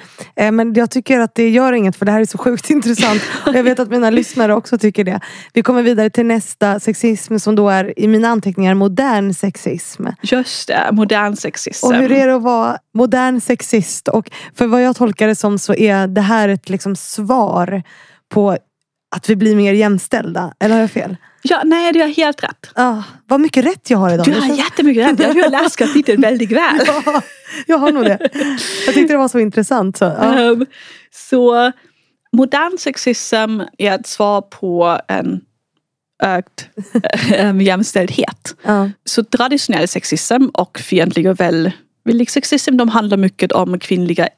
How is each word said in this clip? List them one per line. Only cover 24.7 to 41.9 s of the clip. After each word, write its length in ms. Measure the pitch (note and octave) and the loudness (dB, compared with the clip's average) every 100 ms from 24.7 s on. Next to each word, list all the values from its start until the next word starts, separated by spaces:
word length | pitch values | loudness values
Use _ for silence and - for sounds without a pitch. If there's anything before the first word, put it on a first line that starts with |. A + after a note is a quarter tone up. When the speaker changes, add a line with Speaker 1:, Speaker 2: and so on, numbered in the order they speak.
| - D4 A3+ C4+ | 0 2 4 2
Speaker 2:
rätt. 120 | A#3 | 2
Ja, 120 | A3 | 2
du 100 | D#4+ | 4
har 80 | D#4+ | 2
läst 260 | C4+ E4 - | 2 -2 0
kapitlet 420 | D4+ C#4+ C#4+ G#3 | 0 2 2 2
väldigt 320 | A3 A#3+ G#3+ | 2 0 0
väl. 280 | B3 E4 D4 B3 | 0 2 2 0
Speaker 1:
<laughs> 0 | |
Ja, 360 | D4 C#4+ D4 - - - D4+ C4+ | 0 -2 -2 -4 -14 -18 -12 -2
jag 120 | D#4+ | 0
har 140 | D4 | 2
nog 120 | D4 | 2
det. 140 | G#3+ G3+ C#4 C#4+ D4 B3+ - - G4 | 0 0 -2 -4 -4 -4 -6 -4 0
Jag 80 | |
tyckte 200 | - E4 | 2 2
det 40 | C#4+ | 2
var 100 | C4 | 2
så 100 | B3 | 0
intressant. 580 | G#3+ A3 G3+ B3 G3 - | 0 0 0 0 -2 0
Så, 80 | |
ja. 340 | F3+ D#3 C4 C4+ | -2 2 2 2
Speaker 2:
Ehm, 280 | A#3 A#3+ C4 - - - _ - - | 2 2 -2 -8 -20 -20 _ -20 -2
så 420 | B3+ A#3+ A#3+ B3 - _ _ _ _ _ | 2 4 4 2 -2 _ _ _ _ _
modern 460 | A#3+ C4 C#4+ E4+ F#4 | 0 2 0 -2 -4
sexism 800 | D4 - B3+ A#3 - A3 A3 G#3+ - - | -6 -4 -4 -4 -2 -2 -2 -4 -8 -4
är 160 | G3+ | -2
ett 120 | F#3+ - | -2 -6
svar 340 | - G#3 G3+ | -2 0 0
på 600 | G3+ - F#3+ F3 E3+ E3 - | -4 -8 -4 0 0 0 -4
en 320 | - F#3 F#3 - _ _ _ _ _ _ - | -4 -4 -6 -10 _ _ _ _ _ _ -6
ökt, 460 | F#3+ F#3 - - - - - | -2 -2 -6 -16 -18 -16 -6
<laughs> 380 | A3+ - - - | -4 -2 -2 0
ehm, 260 | G3 G#3 G3 | 2 2 2
jämställdhet. 920 | G3 F#3 A3 G3 F#3+ - - - - - | 2 0 0 0 -2 -2 -4 -6 -16 -8
Speaker 1:
Ja. 260 | A3 G#3 G3 - | -2 0 0 -6
Speaker 2:
Så 200 | - - | -4 -4
traditionell 640 | A3 - B3+ C#4 - E3+ F3 | -2 -2 0 0 0 -2 -2
sexism 580 | - - D#3 - C#3+ C4+ | -4 -4 -6 -2 -2 0
och 240 | - F3+ - | -4 -6 -8
fientlig 480 | - F3+ E3 F3 F#3 | -2 0 0 0 0
och 140 | F3+ | 0
välvillig 880 | F3 E3 D#3+ - _ | 0 0 -2 -6 _